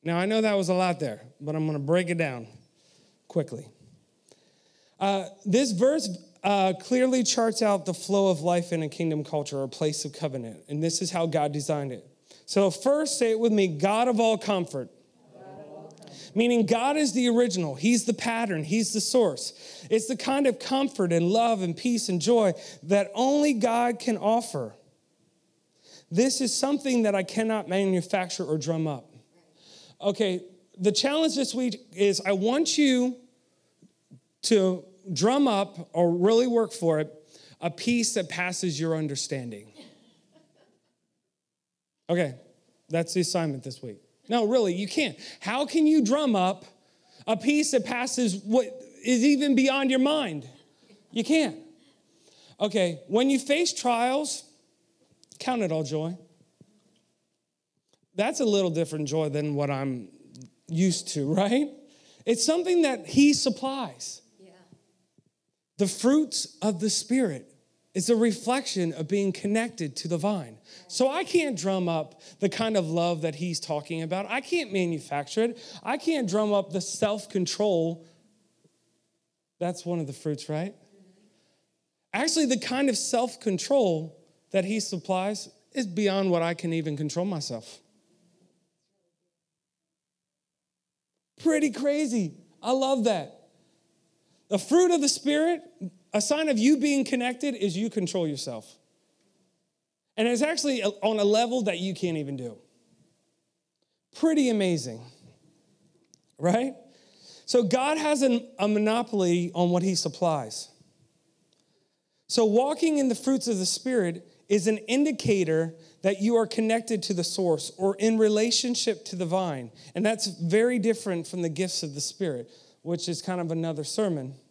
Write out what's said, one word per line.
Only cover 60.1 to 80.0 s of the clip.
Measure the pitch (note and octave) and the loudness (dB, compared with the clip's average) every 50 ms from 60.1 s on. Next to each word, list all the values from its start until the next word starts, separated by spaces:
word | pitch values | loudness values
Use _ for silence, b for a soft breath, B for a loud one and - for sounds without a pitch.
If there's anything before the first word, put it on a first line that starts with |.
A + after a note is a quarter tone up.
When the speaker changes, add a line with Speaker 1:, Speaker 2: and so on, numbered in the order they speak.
| - - - - - - C3 - _ _ _ - | -20 -20 -20 -20 -20 -20 -20 -20 _ _ _ -6
Speaker 1:
used | E3 E3 F#3 F#3+ E3 - - - | -2 2 2 2 2 0 -4 -6
to, | - D3+ C#3 C#3 D#3+ | -4 -4 -2 0 2
right? | F#3 G3 G3+ A#3 C4+ D4+ D4 - - - b b b b b b b b | 2 2 2 2 2 0 0 -6 -16 -20 b b b b b b b b
It's | - A#3 A#3 - | -2 0 2 2
something | - D#4 E4+ F4 F#4 F4+ F4 D#4+ | 2 2 2 2 2 4 4 4
that | C#4+ C4 A#3 - | 2 2 -2 -6
he | - - C4+ C#4+ D4 C#4+ | 0 4 6 6 6 6
supplies. | - - C4+ A3 - - C4+ C4+ C4+ B3 E3+ B2 - - - - - _ _ _ _ | 4 0 0 -2 -2 -4 -6 -4 -4 -8 -8 -10 -12 -14 -14 -14 -16 _ _ _ _
Speaker 2:
Yeah. | F#3+ F#3 F3 F#3 F#3 _ - _ _ _ _ _ _ _ _ _ _ _ _ _ _ _ _ _ _ _ _ - | -20 -20 -20 _ -20 _ -20 _ _ _ _ _ _ _ _ _ _ _ _ _ _ _ _ _ _ _ _ 0
Speaker 1:
The | G3+ F#3 | 0 0
fruits | - - - A#3+ C#4 D4+ D#4 - - - - - - - | 0 0 2 4 4 4 2 0 -4 -6 -8 -8 -10 -4
of | - G#3+ G#3 E3 | -2 -2 -2 0
the | G3+ G#3+ | -2 -2
Spirit | G3+ - - - A#3+ C4+ B3+ G3 D3 B2+ - - _ _ _ _ _ _ _ _ _ | -2 -2 -2 0 0 0 2 0 -2 -6 -12 -16 _ _ _ _ _ _ _ _ _
is | F#3+ F3 G#3+ | -4 0 2
a | A#3+ | 2
reflection | A3 A3+ A#3 G3+ - - G#3+ B3 C4+ - - - G3 F3 E3 C#3+ | 4 4 2 2 0 -2 -2 -2 -2 -2 -4 -4 -2 -2 -2 -2
of | C3+ D#3+ C#3+ | -4 -4 -2
being | G3 G3+ G3+ G3 | 0 0 0 0
connected | F#3 - - G3+ G#3 A3 A3+ A#3+ A#3 - E3+ D3 C3+ - | -2 -2 -4 -2 0 0 -2 -2 -6 -8 -8 -8 -8 -8
to | - E3+ | -6 -4
the | E3+ E3 | -4 -2
vine. | D3+ G3+ G#3+ F#3 C#3+ A2+ A2 A2 B B B B B B | 0 -2 -2 -2 -6 -10 -14 -20 B B B B B B
So | - - B3+ C4 | -2 0 0 0
I | C#4 E4+ F#4+ | 0 -2 -4
can't | F4+ - F4 D#4+ C#4+ B3 E3 | 0 0 0 0 0 -2 -2
drum | D#3 G3 F#3+ F#3+ F#3 E3+ | -2 -2 0 0 0 0
up | E3 D#3+ D3+ D3+ - B B B B B | 0 -2 -4 -6 -12 B B B B B
the | - G3 | -2 -2
kind | - - A3+ A3 A3 G3+ | 0 0 -2 0 0 0
of | F3 D#3 | 0 0
love | D#3+ E3+ E3+ F3 F3 D#3+ | 0 0 0 0 0 -2
that | D#3 E3 D3 | -2 -6 -4
he's | C#3+ F3 F3+ E3 - | -4 -6 -6 -6 -6
talking | - - D#3 D3 D3 - E3+ E3 E3 | -6 -4 -6 -6 -4 -6 -8 -6 -4
about. | D#3+ F3+ F#3+ G3+ - | -4 -4 -6 -4 -4
I | A3 C4 | -6 -6
can't | C4+ - F4 F4 D4+ A3 | -4 -2 -2 -2 -2 -2
manufacture | F#3+ G3 F3+ E3+ E3 D3+ - - C#3+ C#3+ C#3+ - - A3 A3+ | 0 0 0 0 -2 -4 -6 -6 -6 -6 -6 -4 -2 0 0
it. | A#3 A3+ A#3 - - - - - | 0 -2 -6 -16 -18 -20 -12 -6
I | - C4 D4 | -6 -6 -2
can't | - E4 E4 D4 B3 F#3 | -2 -2 0 0 -2 0
drum | F3 G#3+ G#3+ G#3 G#3 | 0 0 0 2 2
up | G3+ F#3+ G3 | 0 0 -2
the | D#3 F#3+ | -4 -6
self-control. | F3 - - - - G#3 G#3 G#3+ G#3+ - - G3+ F3+ F3 - - G#3 G#3+ F#3+ E3 E3 E3 E3 E3 b b b b b b _ _ _ _ _ _ _ _ _ _ _ _ _ _ _ _ _ _ _ _ _ _ _ _ _ _ | -6 -6 -4 -2 -2 -2 -2 -4 -8 -4 -2 -2 -2 -2 0 0 2 2 2 2 2 0 -4 -6 b b b b b b _ _ _ _ _ _ _ _ _ _ _ _ _ _ _ _ _ _ _ _ _ _ _ _ _ _
That's | F3 F3 F3+ F3 - | -4 -4 -4 -6 -6
one | E3+ F3 | -6 -4
of | E3+ | -4